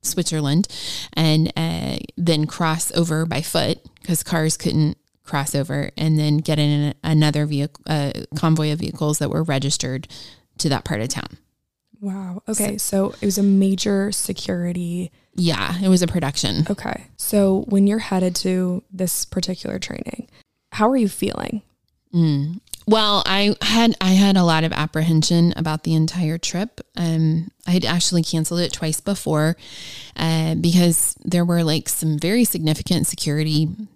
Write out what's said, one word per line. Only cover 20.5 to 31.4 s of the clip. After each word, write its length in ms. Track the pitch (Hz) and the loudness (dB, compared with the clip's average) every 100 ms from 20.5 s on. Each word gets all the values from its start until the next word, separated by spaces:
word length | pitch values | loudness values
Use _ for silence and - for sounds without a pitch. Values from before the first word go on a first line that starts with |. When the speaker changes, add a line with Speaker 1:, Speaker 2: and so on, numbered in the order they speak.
| _ _ | _ _
Speaker 2:
how 180 | - 214 | 0 2
are 80 | 262 | 4
you 120 | 214 | 2
feeling? 540 | - - 50 50 214 - _ _ _ _ | 0 -4 -4 -6 -8 -10 _ _ _ _
Speaker 1:
Mm. 460 | 170 160 143 147 180 _ - - | 2 4 2 -2 -6 _ -10 2
Well, 360 | 220 214 202 - | 4 4 2 2
I 300 | 190 202 - | 2 2 0
had, 340 | - 220 233 - | 0 4 4 4
I 100 | 185 | 4
had 260 | 190 202 190 | 6 6 6
a 80 | |
lot 180 | 175 160 | 4 4
of 100 | 160 | 2
apprehension 800 | - 156 156 160 160 156 170 170 - | -2 -4 -2 2 2 4 4 4 2
about 260 | 165 156 | -2 -2
the 120 | - | 0
entire 440 | 160 156 180 160 165 | 2 2 0 -2 -2
trip. 420 | - 175 220 - - - | -6 -4 -6 -8 -16 -4
Um, 540 | 170 165 160 160 175 _ - | -2 2 2 2 -2 _ 0
I 60 | |
had 120 | 180 | 0
actually 380 | 113 175 - 175 | 2 0 0 0
canceled 380 | 160 165 160 170 | 0 -2 -2 -2
it 120 | 170 | -4
twice 280 | - 160 156 | -4 -4 -4
before, 560 | - 202 - 156 156 170 - - - - - | -4 -4 -2 0 0 -2 -8 -18 -18 -18 -18
uh, 400 | - 160 160 160 | -4 -2 0 0
because 640 | 165 170 175 175 165 - - | 0 2 4 4 2 -2 -4
there 200 | - 175 | -2 0